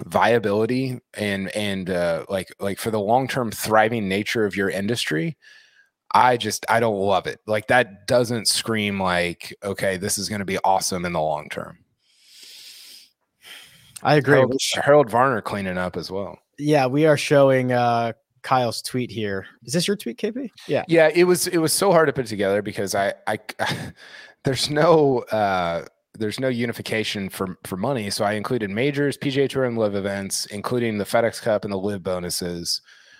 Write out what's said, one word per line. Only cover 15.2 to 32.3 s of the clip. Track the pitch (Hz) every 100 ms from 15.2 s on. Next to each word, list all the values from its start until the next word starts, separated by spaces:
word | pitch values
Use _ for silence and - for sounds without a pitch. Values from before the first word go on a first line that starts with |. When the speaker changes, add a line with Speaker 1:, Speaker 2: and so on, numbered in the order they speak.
| 135 110
Speaker 1:
cleaning | - 104 95 90
up | 90 87
as | 80
well. | 95 92 80 _ -
Speaker 2:
Yeah, | 147 147 127
we | 143 156
are | 143
showing, | - 143 139 131 127
uh, | 123 120 117 117 - _ _
Kyle's | - 131 120 -
tweet | - 131 110
here. | 104 104 95 95 - -
Is |
this | 160 165
your | 202
tweet, | 233 226
K | 214
P? | 233 262 - -
Yeah. | 135 -
Speaker 1:
Yeah, | 165 156
it | 170 180
was, | 180 180
it | 175
was | 160
so | - 196
hard | 170 156
to |
put | 135 113
together | 104 98 101
because | 104 101 98 101
I, | 98 - -
I, | 107 - -
<laughs> | 107 - - - - - - _ 143
there's | 127 -
no, | 147 165 160 143 120
uh, | - 110 101 92 85 85 - _ _ 101
there's | 107 104
no | 131
unification | 120 120 113 - 110 107 104 95
for, | - 95 87
for | - 92
money. | 117 135 101
So | - 104
I |
included | 107 101 123 104
majors, | 101 139 139 143 -
P | 147
G | 135
A | 135
Tour | 135 127
and | 117
live | 107 101
events, | 98 98 98 - -
including | 101 - 123 117 104
the | 98
FedEx | 117 113 -
Cup | 117 104
and | 107
the | 98
live | 98 101
bonuses, | 87 90 90